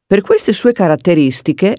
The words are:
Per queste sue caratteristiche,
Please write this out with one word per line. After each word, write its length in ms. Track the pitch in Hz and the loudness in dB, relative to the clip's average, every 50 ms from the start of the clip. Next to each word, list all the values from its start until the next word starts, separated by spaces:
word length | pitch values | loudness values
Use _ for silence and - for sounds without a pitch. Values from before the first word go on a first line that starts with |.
| _ | _
Per 160 | - 190 208 | -2 -2 -2
queste 320 | 208 - 440 427 - - 208 | 0 0 -2 0 0 -2 -2
sue 200 | - - 240 240 | 0 0 0 0
caratteristiche, 1040 | - 190 160 156 147 - 180 175 156 143 131 127 - - - 151 - 185 196 233 | 2 0 0 0 0 0 0 2 2 2 0 -2 -4 -4 -4 -4 0 0 -2 -2